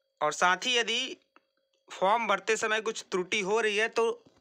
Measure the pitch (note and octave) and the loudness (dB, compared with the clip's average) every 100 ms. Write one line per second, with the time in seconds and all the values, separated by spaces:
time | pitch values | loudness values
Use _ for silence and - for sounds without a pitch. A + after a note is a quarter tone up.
0 | _ _ D3+ D3 F3+ F3+ B3+ A#3+ A3+ A#3 | _ _ -4 2 2 2 0 0 0 -2
1 | B3+ - _ _ _ _ _ _ _ - | -6 -10 _ _ _ _ _ _ _ -2
2 | F#3+ A#3 A3 F#3+ - A3 A3 A3 G#3+ A3 | 2 2 2 -2 0 -2 0 -2 -2 -8
3 | - F#3+ F3+ A3 F#3 A3 G#3+ G3+ A3+ A3+ | -4 -4 -2 -2 0 0 0 0 0 0
4 | A3+ - _ _ | -2 -2 _ _